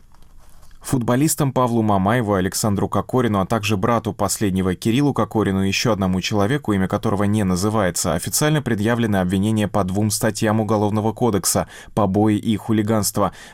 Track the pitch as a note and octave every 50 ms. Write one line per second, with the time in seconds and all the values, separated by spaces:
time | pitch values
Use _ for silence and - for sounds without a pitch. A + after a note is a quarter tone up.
0 | - - - - - - - - - - - - - - - - - - - C3
1 | A2+ A#2+ B2 B2+ D3 D#3+ - - D#3 C3+ B2+ C3 B2+ A#2+ A#2 A#2 A2 G#2+ G2+ F#2+
2 | F#2 G2+ A#2 B2+ A2+ G2+ G#2 F#2+ F2+ F#2+ - - - G#2+ G2+ G2 G2+ F#2 - G2+
3 | - - - B2+ B2 A2+ G#2 G2 F#2 - A#2 A2+ G#2 G#2 A2 F#2+ F#2+ A2+ A#2 A2+
4 | - G#2+ F#2 - G#2 F#2+ - - A2+ G2 F#2 F#2 F#2 F#2+ F2+ - - A#2 A2 C3+
5 | D3 C#3+ B2 - G#2+ G2+ - A2 G2+ G2 F#2+ F#2+ G2 G2 F#2+ - - A#2+ G#2+ F#2+
6 | G2 F#2 F#2 F#2 F2 - A2 G#2 G2 G2+ C#3 D3 - - G#2 G2 F#2+ F2+ G#2 G2+
7 | - A2+ G2+ G2 G#2 G2+ G#2 A2 G#2 F#2 F#2 F2 F#2+ G#2+ G#2+ A2 G2 F2 E2+ -
8 | - F#2 D#2 F2 - - - - D3+ D3+ D#3 D3+ C#3+ C3 A#2+ G2 G#2 A2+ A#2+ A#2
9 | A#2+ G#2+ G#2 F#2+ F#2 F2+ G2 F#2 G2 A2 A2 G#2+ G#2 G2 - G#2 F#2+ F#2 F#2 G2+
10 | A2 G#2+ - - - A2+ G#2+ - A2+ G#2+ G#2 A2 A2 G2+ A2 G#2 G#2+ G#2 G#2 G#2+
11 | G#2 A2 G#2 - B2 A#2 G2+ F#2+ - - - G2+ E2 - - - - - - A2+
12 | G#2 F#2+ F#2+ G#2 G#2+ A2 G#2+ G#2 - A2+ G#2+ F#2 - - A2+ G#2+ G#2+ G#2 A2+ G#2+
13 | G2 - - G#2+ G2+ F2 - - - -